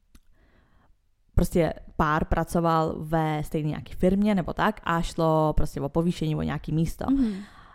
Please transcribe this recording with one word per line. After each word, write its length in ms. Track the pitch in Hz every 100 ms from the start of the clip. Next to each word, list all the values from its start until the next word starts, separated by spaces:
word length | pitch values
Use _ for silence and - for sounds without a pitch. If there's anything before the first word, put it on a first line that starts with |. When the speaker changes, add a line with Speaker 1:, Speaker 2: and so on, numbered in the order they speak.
| _ - _ _ _ _ _ _ _ _ _ _ _ -
Speaker 1:
prostě 380 | 175 175 160 - - -
pár 300 | 156 156 -
pracoval 680 | 175 165 175 165 160 160 -
ve 440 | 156 160 156 151
stejné 260 | 147 160 151
nějaký 240 | - -
firmě 420 | - 180 196 208 196
nebo 180 | 156
tak 280 | - 185 214
a 180 | - 165
šlo 520 | - - 160 156 156 151
prostě 240 | 151 147
o 80 | 139
povýšení, 460 | 165 175 - 156 151
o 60 |
nějaký 300 | 160 147 -
místo. 340 | 151 165 - -
Speaker 2:
Mhm. 240 | 277 226 190 202 - -